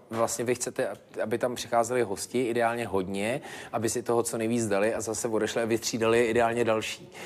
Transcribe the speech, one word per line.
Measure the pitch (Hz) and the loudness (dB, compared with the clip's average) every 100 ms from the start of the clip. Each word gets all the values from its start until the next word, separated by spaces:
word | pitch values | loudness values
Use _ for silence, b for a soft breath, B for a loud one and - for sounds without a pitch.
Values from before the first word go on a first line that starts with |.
| - | -6
vlastně | 113 113 - 120 | 0 0 0 0
vy | 120 | 0
chcete, | - - 113 104 - - | -2 -2 -4 -4 -12 -6
aby | 107 117 | -2 0
tam | 123 120 | -2 -4
přicházeli | - 117 113 127 | 0 2 2 2
hosti, | 107 95 - 123 123 | 0 -2 -4 -2 0
ideálně | 117 117 120 110 | 2 0 0 -2
hodně, | 95 92 98 107 139 B B B | -2 -2 -2 -2 -2 B B B
aby | 120 113 | -2 0
si | 120 | -2
toho | 113 117 | 2 2
co | 113 120 | 2 0
nejvíc | 113 120 110 | 0 0 2
dali | 98 107 | 2 2
a | 107 | 0
zase | 110 107 120 | -4 -4 0
odešli | 107 107 123 | 0 0 0
a | 113 | 0
vystřídali | 113 - 113 113 117 117 | 0 0 0 4 4 4
ideálně | 117 117 117 113 | 4 2 2 2
další. | 110 110 - - B | 2 0 -8 -14 B